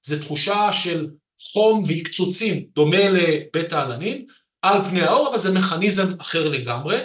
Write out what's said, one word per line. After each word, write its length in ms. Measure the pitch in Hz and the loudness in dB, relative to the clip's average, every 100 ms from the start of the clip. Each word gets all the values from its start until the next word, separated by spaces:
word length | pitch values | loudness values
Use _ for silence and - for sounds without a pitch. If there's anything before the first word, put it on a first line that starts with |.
| - | -6
זה 160 | 147 | -6
תחושה 520 | - 147 190 208 208 | -2 0 2 2 2
של 360 | - 175 165 151 - _ _ - | 2 0 -2 -6 -12 _ _ -6
חום 320 | 208 220 220 156 | 2 4 4 0
ועקצוצים, 760 | 165 170 - 185 185 220 160 - - | -4 -2 -2 2 2 2 -2 -4 0
דומה 340 | 151 185 196 | 2 4 2
לבית 640 | 185 165 151 - 160 170 | 2 2 0 -2 -6 -4
העלנין, 520 | 160 131 120 196 277 - - _ _ | -4 -4 -6 -8 -8 -14 -20 _ _
על 220 | 190 196 | 0 0
פני 180 | 185 180 | 0 0
האור, 280 | 160 240 285 | 2 2 2
אבל 80 | 233 | 0
זה 160 | 185 | 2
מכניזם 600 | 185 190 160 202 196 190 180 | 2 0 0 2 2 2 -4
אחר 280 | - 165 156 | -6 -2 -2
לגמרי. 480 | 139 120 120 151 226 | -4 -6 -6 -4 -4